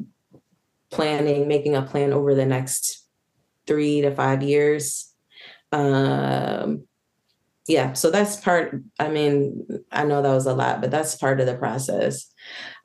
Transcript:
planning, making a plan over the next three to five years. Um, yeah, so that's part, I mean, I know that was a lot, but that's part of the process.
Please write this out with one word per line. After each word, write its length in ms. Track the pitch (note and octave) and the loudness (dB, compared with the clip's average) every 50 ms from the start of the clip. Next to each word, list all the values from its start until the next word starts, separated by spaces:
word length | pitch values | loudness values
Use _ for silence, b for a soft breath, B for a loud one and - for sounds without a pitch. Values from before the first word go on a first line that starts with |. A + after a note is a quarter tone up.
| - - _ _ _ _ _ - _ _ _ _ _ _ _ _ _ _ | -16 -16 _ _ _ _ _ -20 _ _ _ _ _ _ _ _ _ _
planning, 560 | - - D#3 D3+ D3+ D3 D3 D3+ C#3+ C#3+ C#3+ D3 | -4 -2 -2 0 0 0 2 2 2 0 2 2
making 280 | D3+ D3 C#3+ D3 D3 | 0 0 0 0 0
a 60 | C3+ C3+ | 0 0
plan 300 | C3+ - D3 C#3+ C#3 C#3 | -2 -2 0 0 2 2
over 220 | C#3+ C#3+ C#3+ C#3 | 2 2 2 2
the 100 | C3+ C3+ | 2 2
next 640 | C3 C3 B2+ C3 C3 - - - - - - - _ _ _ _ _ _ _ _ _ _ _ _ | 2 0 -2 -2 -4 -6 -6 -6 -6 -8 -10 -16 _ _ _ _ _ _ _ _ _ _ _ _
three 340 | - D#3 D3+ D3+ D3 D3 D3 C#3+ | -2 0 2 2 2 2 2 2
to 80 | C#3+ | 2
five 320 | C#3 C3+ C3+ C3+ C3+ C3+ C#3 | 2 2 2 2 2 2 2
years. 720 | C#3+ C#3+ D3 D3 D3 D3+ D3+ C#3 - - - - - _ _ _ _ B B B B B B B B - | 2 2 4 4 4 2 0 -2 -6 -8 -8 -12 -14 _ _ _ _ B B B B B B B B -2
Um, 1080 | D3 C#3+ C#3 C#3 C3+ C3+ C3+ C3+ C#3 C#3 C3+ C3 C3 B2+ - - - - - D2 - - _ _ _ _ _ _ _ _ _ _ _ _ _ _ _ - - | 0 2 4 4 4 2 2 2 0 0 0 -2 -2 -2 -2 -4 -4 -4 -4 -4 -6 -8 _ _ _ _ _ _ _ _ _ _ _ _ _ _ _ -4 0
yeah, 240 | D#3+ D3 B2+ B2 C3 | 0 2 2 0 -2
so 180 | - - E3 | 0 0 2
that's 260 | D#3+ G3+ G#3 G3+ - | 2 2 2 0 -2
part, 460 | - - F#3+ F3 E3+ D#3+ - - C#3 C3+ - _ - | -4 0 2 2 2 2 -2 -6 -10 -12 -10 _ -4
I 100 | D#3+ D3+ | -4 -2
mean, 560 | D#3 D3+ D3+ D3 C#3+ C#3+ C#3 C#3 - - - - - - - _ - | 0 0 2 2 2 2 2 0 -4 -8 -10 -10 -12 -12 -10 _ -4
I 120 | - D3+ | -2 0
know 160 | D3 D3 C#3+ | 0 2 2
that 140 | C#3 C#3 C3+ | 2 2 2
was 120 | C3 C3 | 2 2
a 60 | C#3 B2+ | 0 0
lot, 280 | C3 B2+ B2 A#2+ - | 0 0 0 -2 -2
but 100 | A#2 C3 | -2 -2
that's 240 | C3 D3+ D#3 D#3 - | -2 -2 -2 -2 -4
part 260 | - - C3+ C3+ C3+ | -2 0 0 2 2
of 60 | B2+ | 0
the 80 | B2+ B2 | 0 -2
process. 720 | - B2+ A2+ A2+ C3 C3 - - G2+ - B2+ C#3 C3+ - - _ B B B B B B B B B B | -2 -4 -4 -4 -4 -4 -4 -2 0 0 -2 -2 -6 -10 -16 _ B B B B B B B B B B